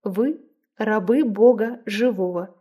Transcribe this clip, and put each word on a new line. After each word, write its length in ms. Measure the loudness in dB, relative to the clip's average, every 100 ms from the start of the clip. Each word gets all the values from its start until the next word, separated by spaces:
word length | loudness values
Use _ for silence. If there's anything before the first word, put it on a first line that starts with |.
Вы — 380 | -6 -2 -2 -4 -12 _ _ _
рабы 440 | -2 -2 0 0
Бога 600 | 0 4 4 4 -2 -6
живого. 720 | -10 -2 -2 0 -4 -4 -10 _